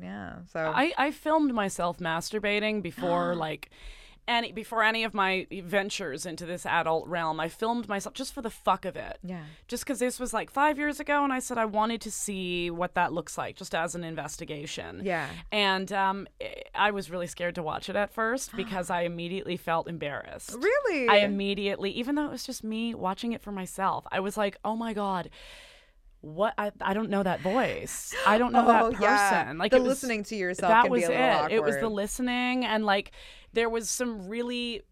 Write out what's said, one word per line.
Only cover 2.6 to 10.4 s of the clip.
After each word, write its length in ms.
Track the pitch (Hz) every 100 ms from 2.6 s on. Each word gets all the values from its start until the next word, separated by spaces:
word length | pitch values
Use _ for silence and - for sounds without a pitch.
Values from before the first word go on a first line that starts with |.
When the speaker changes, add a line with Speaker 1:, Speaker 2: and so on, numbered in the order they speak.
| 214 214
Speaker 2:
before, 540 | 175 - 175 175 175 175
Speaker 1:
<gasps> 120 | 156
Speaker 2:
like, 220 | 151 - - - - - - -
any, 280 | 240 233
before 300 | 180 214 226
any 200 | 220 226
of 100 | 220
my 320 | 214 190 190 -
ventures 720 | 190 175 196 196 - 175 143 180
into 200 | 160 170
this 200 | 175 -
adult 400 | 165 160 160 -
realm. 320 | 175 160 156
I 80 | 165
filmed 400 | - 226 240 208
myself 260 | 202 - -
just 180 | 262
for 80 | -
the 80 | 226
fuck 360 | - - 190 185
of 100 | -
it. 220 | - -
Speaker 1:
Yeah. 200 | 180 180 151 160 -
Speaker 2:
Just 180 | 240 -
'cause 140 | 240
this 180 | 247 240
was, 140 | 247
like, 160 | 220